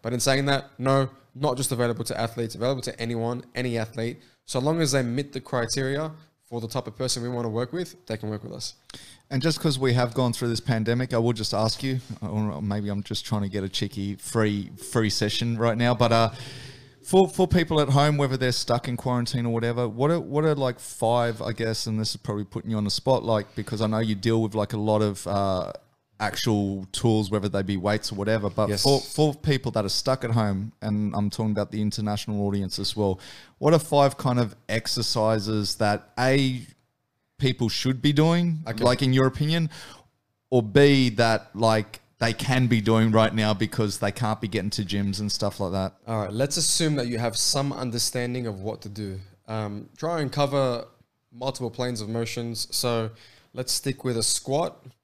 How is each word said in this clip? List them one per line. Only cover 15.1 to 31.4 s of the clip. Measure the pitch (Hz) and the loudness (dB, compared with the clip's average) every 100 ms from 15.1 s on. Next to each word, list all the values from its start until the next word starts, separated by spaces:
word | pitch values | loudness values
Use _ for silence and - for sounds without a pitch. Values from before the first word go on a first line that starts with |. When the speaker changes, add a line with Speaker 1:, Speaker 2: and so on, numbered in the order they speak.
Speaker 2:
session | - 104 - 117 117 | 2 0 0 -2 2
right | 117 110 | 2 4
now, | 120 | 2
but, | 117 117 | 4 4
uh, | 113 113 - - - - - - _ | 6 4 0 -14 -14 -16 -20 -20 _
for, | - 190 190 | 4 6 6
for | - 185 | 4 2
people | 180 165 160 | 4 4 2
at | 139 | 4
home, | 139 147 147 | 6 6 4
whether | 139 131 | 0 2
they're | 127 | 0
stuck | 120 - 120 - | 0 0 0 0
in | 120 | -4
quarantine | 131 123 120 127 | -2 0 0 -2
or | 117 | 0
whatever, | 113 117 120 120 | 0 0 0 -2
what | 110 143 | 0 0
are, | 170 | 0
what | 85 143 | -2 0
are, | 156 | 2
like, | 143 131 123 | 2 0 -2
five, | - - 113 120 117 113 | -12 -2 0 2 0 -2
I | - | -6
guess, | 110 113 110 - | -2 -2 -2 -2
and | 110 | -2
this | 107 | -4
is | - | -6
probably | - 104 | -6 -6
putting | 101 - 104 | -6 -8 -4
you | 110 | -2
on | |
the | 104 | -2
spot, | - - 131 | -2 2 0
like, | 113 107 104 - | 2 0 0 -8
because | 104 107 | -6 -2
I | 107 | 0
know | 110 | 0
you | 113 | 0
deal | 101 117 113 | 0 2 2
with, | 113 | 2
like, | 107 101 | -2 -2
a | 107 | -2
lot | 107 107 | 2 2
of, | 107 98 - | 2 -2 -2
uh, | 98 98 92 62 - _ _ _ _ | 0 2 0 -2 -10 _ _ _ _
actual | 107 - - 104 101 98 92 | -4 -2 0 2 0 -4 -8
tools, | - 117 110 101 | 0 2 2 2
whether | 104 101 | -2 0
they | 98 | -2
be | 95 95 | -2 -2
weights | 98 107 - | 0 -2 -2
or | |
whatever, | 101 101 110 101 | -4 0 0 0
but | 98 104 | -2 0
Speaker 1:
Yes. | 104 | 2
Speaker 2:
for, | 135 139 | 4 4
for | - - 151 | 2 0 0
people | 147 - 135 123 | 2 -2 0 0
that | 110 | -2
are | 98 | -2
stuck | - - 131 | -2 0 -2
at | 120 | 0
home, | 113 104 98 107 - | 0 2 -2 -6 -8
and | 107 104 104 101 | -4 -2 0 -2
I'm | 101 | -2
talking | - | -2